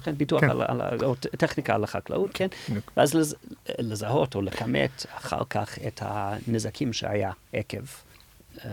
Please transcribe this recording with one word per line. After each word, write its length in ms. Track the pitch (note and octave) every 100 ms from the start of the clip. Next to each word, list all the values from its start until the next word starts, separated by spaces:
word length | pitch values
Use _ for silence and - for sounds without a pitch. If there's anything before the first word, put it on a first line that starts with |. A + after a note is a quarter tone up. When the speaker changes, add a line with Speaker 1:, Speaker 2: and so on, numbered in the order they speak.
Speaker 1:
כן, 140 | E3 C#3+
ביטוח 240 | C#3+ C#3+
Speaker 2:
כן. 80 | D3+
Speaker 1:
על, 120 | B2
על, 420 | A#2 B2 F#2+ A#2
או 120 | C3+ B2+
ט-, 120 | -
טכניקה 480 | - E3 - C3+ G#2
על 80 |
החקלאות, 460 | G#2 G2+ - - G3
כן. 140 | - F#3+ - -
Speaker 2:
בדיוק. 220 | G#2 - -
Speaker 1:
ואז 160 | C#3+
לז-, 220 | E3 D3+ - - - - -
לזהות 560 | A2+ G#2+ G#2+ C#3 C3+ G2
או 60 |
לכמת 640 | G2 - A#2 C#3 C3 - - -
אחר 240 | - - -
כך 280 | G#2+ G#2 - B2
את 140 | - G2+
הנזקים 880 | G#2 G2 G#2+ A#2+ A2+ G#2+ - C3+
שהיה 380 | A2 - G#2 G2 - -
עקב, 240 | A2+ - G#2 B2+ - - - - - - -
אמ, 40 | A2+